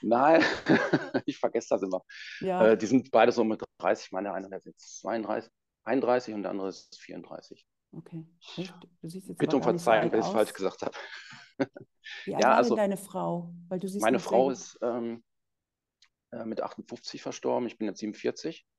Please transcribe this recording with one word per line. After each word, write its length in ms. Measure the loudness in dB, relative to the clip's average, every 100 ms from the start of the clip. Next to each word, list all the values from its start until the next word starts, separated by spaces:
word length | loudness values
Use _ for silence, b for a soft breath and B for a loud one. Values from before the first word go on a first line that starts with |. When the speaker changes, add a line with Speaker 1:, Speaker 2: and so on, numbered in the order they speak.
Speaker 1:
Nein, 420 | 2 4 6 6 4 -2 2
<laughs> 600 | 2 4 -2 -2 -4 -4
ich 120 | -4
vergesse 300 | -2 -2 0
das 100 | -2
immer. 220 | 0 -4 _ B B B
Speaker 2:
Ja. 320 | -4 4 6
Speaker 1:
Äh, 60 | 6
die 80 | 4
sind 260 | 2 4
beide 200 | 6 6
so 120 | 4
mit 180 | 0 0 -6 _
dreißig, 320 | 0 0 -2
meine, 220 | -6 -6
einer 180 | -6 -8 -12
ist 100 | -14
jetzt 340 | -20 -20 -12
zweiunddreißig, 520 | -6 -6 -4 -6 -6 _ _ _ -2
einunddreißig 480 | 0 2 2 0
und 100 | -6
der 80 | -4
andere 180 | -4 -6
ist 300 | -8 -16 -20
vierunddreißig. 680 | -16 -16 -14 -16 -18 -20 _ _ _
Speaker 2:
Okay. 340 | -20 -14 -16 -16 _ -16 -12
Echt? 320 | -12 -12 -20 _
Du 80 | -14
siehst 180 | -14 -14
jetzt 120 | -2
Speaker 1:
Bitte 100 | 0
Speaker 2:
aber 80 | 2
Speaker 1:
um 40 |
Speaker 2:
gar 100 | 2
nicht 120 | 2
so 80 | 4
Speaker 1:
Verzeihung, 200 | 4 4
Speaker 2:
alt 20 |
Speaker 1:
wenn 60 | 0
ich 100 | 2
falsch 240 | 2 0
Speaker 2:
aus. 0 |
Speaker 1:
gesagt 280 | 0 -4 -4
hab. 120 | -10 B B B B B B _
<laughs> 280 | -6 -6 -20 _ B B -8
Speaker 2:
Wie 100 | 2
alt 80 |
Speaker 1:
Ja, 80 | 4
Speaker 2:
war 60 | 6
Speaker 1:
also 120 | 4
Speaker 2:
denn 60 | 2
deine 220 | 2 -2
Frau? 560 | -6 -4 -2 -4 -6 -14 -8
Weil 100 | -6
du 80 | -6
siehst 180 | 0 2
Speaker 1:
meine 60 |
Speaker 2:
noch 120 | 2
sehr 60 | 2
Speaker 1:
Frau 140 | 2
Speaker 2:
gut 100 | 4
Speaker 1:
ist, 240 | 0 -10 -6
ähm, 420 | -4 -2 -6 -8 _ _ _ _ _ _ _ _ _ _ _
äh, 140 | -12 -8
mit 160 | -6
achtundfünfzig 600 | -8 -10 -14 -14 -12 -10
verstorben, 460 | -10 -6 -2 0 -2
ich 100 | -4
bin 100 | -6
jetzt 120 | -4
siebenundvierzig. 680 | -8 -4 -4 -4 -8 -10 _